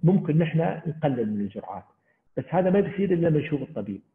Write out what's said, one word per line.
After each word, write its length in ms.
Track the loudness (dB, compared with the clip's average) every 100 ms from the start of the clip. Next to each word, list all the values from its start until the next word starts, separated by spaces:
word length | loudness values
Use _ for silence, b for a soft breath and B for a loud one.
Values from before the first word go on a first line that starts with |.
ممكن 360 | 6 4 2 2
نحن 200 | 2 0 0 -2 -8
نقلل 480 | -2 -2 0 -2
من 60 | -2
الجرعات، 440 | -6 -8 -12 -14 -16 _ _ _ _ -10
بس 80 | -2
هذا 220 | 0 4
ما 100 | 4
بيصير 320 | 2 0 0
إلا 160 | 2 2
لما 100 | 2
نشوف 240 | 0 -4
الطبيب. 400 | -4 -8 -8 -8 _